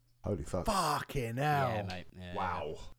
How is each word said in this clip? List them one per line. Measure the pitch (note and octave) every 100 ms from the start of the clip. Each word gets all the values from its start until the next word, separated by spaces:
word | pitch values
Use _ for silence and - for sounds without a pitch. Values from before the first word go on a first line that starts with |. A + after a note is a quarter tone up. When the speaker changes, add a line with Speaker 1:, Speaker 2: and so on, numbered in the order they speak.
| _ _ -
Speaker 1:
Holy | G2+
fuck. | - - G#3
Speaker 2:
Fucking | G3+ D#3+ C#3+ - C#3+ A#2 A#2
hell. | D3 C#3+ C3
Speaker 3:
Yeah, | A2 G2+
mate. | F#2 F2 -
Yeah, | F2+ F2+
Speaker 1:
Wow. | G2 F2+ D#2+ D#2
Speaker 3:
yeah. | -